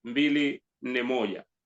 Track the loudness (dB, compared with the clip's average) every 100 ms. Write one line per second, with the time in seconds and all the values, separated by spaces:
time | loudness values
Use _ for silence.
0 | -2 0 2 2 0 -2 _ _ -4 -2
1 | 0 0 0 -4 -12 _